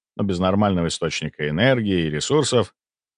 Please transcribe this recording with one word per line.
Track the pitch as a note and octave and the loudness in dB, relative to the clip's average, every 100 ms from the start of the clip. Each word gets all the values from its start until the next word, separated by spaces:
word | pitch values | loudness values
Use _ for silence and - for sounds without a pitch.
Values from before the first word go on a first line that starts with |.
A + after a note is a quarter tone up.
| _ - | _ -6
но | |
без | G2+ F2+ | -2 0
нормального | F#2 G2+ G#2 F2+ E2 | 2 2 2 2 0
источника | - D#2+ - D2+ - D2 | -2 -4 -4 -8 -6 -4
энергии | D#2 B2+ B2+ G#2 F2+ D#2+ | 2 2 2 0 0 0
и | |
ресурсов | D2 - D3 C3 B2 G2 _ _ _ _ | -2 0 0 2 0 0 _ _ _ _